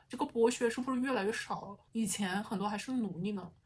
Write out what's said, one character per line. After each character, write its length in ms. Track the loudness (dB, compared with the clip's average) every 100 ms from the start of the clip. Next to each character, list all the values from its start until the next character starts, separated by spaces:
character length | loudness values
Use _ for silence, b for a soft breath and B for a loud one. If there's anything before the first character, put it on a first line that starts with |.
| -12
这 80 | -4
个 100 | -2
剥 240 | 4 4
削 200 | 6 2
是 100 | 0
不 140 | 0
是 80 | 0
越 100 | 2
来 140 | 2 2
越 80 |
少 260 | 0 -2 -6 -6
了？ 120 | -12 _
以 160 | -2 0
前 340 | 0 0 0
很 160 | -2 -2
多 120 | -2
还 80 | -2
是 160 | -2
奴 260 | -2 -2 -2
隶 140 | -2
呢， 180 | -4 -6 -14